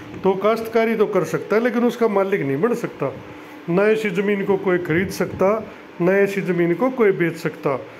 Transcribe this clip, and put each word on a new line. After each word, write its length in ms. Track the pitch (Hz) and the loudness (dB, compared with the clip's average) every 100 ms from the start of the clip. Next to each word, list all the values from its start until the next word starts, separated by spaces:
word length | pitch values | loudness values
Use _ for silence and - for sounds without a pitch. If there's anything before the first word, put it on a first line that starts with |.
| - - | -14 -2
तो 100 | 190 | 0
काश्तकारी 600 | 190 202 226 226 226 226 220 | 2 2 0 0 0 2 2
तो 100 | 208 | 2
कर 180 | 190 | 2
सकता 320 | 160 156 - 208 | 0 -4 0 2
है, 80 | |
लेकिन 200 | 240 226 | 2 2
उसका 240 | 240 233 226 | 2 2 2
मालिक 340 | 196 196 190 | 2 2 0
नहीं 200 | 139 135 | 0 0
बन 120 | 220 | 0
सकता। 420 | 233 - - 139 123 - - - - - | 0 -4 -4 -6 -6 -12 -18 -18 -12 -2
ना 140 | 175 | 2
ऐसी 260 | 208 220 214 | 2 2 0
ज़मीन 340 | 180 202 202 | 0 0 0
को 140 | 190 190 | 0 0
कोई 200 | 190 180 | 2 0
खरीद 320 | 180 165 190 | 0 0 -2
सकता, 640 | - 185 - 190 220 214 - - - | -4 -6 0 0 0 -4 -14 -18 -2
ना 100 | 175 | 2
ऐसी 300 | 196 196 196 | 4 2 0
ज़मीन 320 | 165 170 170 | -2 2 2
को 160 | 170 254 | 2 0
कोई 220 | 262 214 | 4 2
बेच 240 | 190 165 - | 4 0 -2
सकता। 420 | 160 - 151 131 - | -6 -4 -2 -2 -6